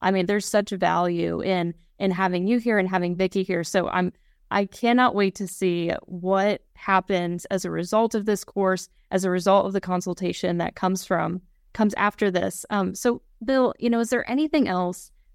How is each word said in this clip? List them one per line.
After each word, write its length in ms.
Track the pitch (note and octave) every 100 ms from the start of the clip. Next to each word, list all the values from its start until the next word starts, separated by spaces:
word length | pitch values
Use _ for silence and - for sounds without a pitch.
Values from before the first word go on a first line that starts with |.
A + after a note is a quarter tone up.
I 100 | F#3
mean, 160 | F#3+ F3+
there's 180 | G#3 -
such 240 | G#3 G#3
value 720 | F#3+ F3 E3+ F3 E3+ E3+ E3+
in, 320 | - F#3 E3+ E3 _ -
in 140 | F#3+
having 340 | F3+ F#3+ F3+ F#3+
you 120 | A#3+
here 180 | A#3 G#3+
and 100 | F#3
having 280 | F#3 F3 F3
Vicki 260 | F#3+ G3
here. 220 | F#3 F3
So 240 | E3 G3 E3+
I'm, 240 | F#3 F3+ - _ _ -
I 140 | G3+ G3+
cannot 500 | - A#3+ B3 B3+ G3+
wait 200 | G3 F#3+
to 120 | F#3+
see 440 | - F#3 E3+ E3+ - -
what 560 | F3 F#3 G3 G3+ G3+ _ -
happens 680 | - F#3+ - F#3 F3 F3 -
as 200 | F#3+ F3+
a 60 |
result 420 | E3 E3+ G#3+ A3+
of 120 | A3 G#3
this 180 | G#3
course, 460 | - G#3 F#3+ F#3 - _ -
as 120 | F#3+
a 60 | F#3+
result 360 | F3+ F#3 G3 G3
of 80 |
the 80 | F#3+
consultation 760 | F3+ F3+ F#3 F3 F3+ F3 F3+ F3
that 180 | E3+ -
comes 300 | F#3 F#3+ -
from, 360 | E3+ E3 F3+ - _ _
comes 200 | - G#3+ -
after 340 | G3+ - G#3
this. 360 | F3+ F#3+ - -
Um, 240 | G3+ F#3 F#3+
so 260 | B3 A#3+ - -
Bill, 300 | A3+ C4+ B3 -
you 100 | A#3+
know, 100 | A#3
is 100 | A#3
there 200 | A#3 -
anything 380 | B3+ D#4 D#4 B3+
else 440 | F3+ F3+ F3+ - _ _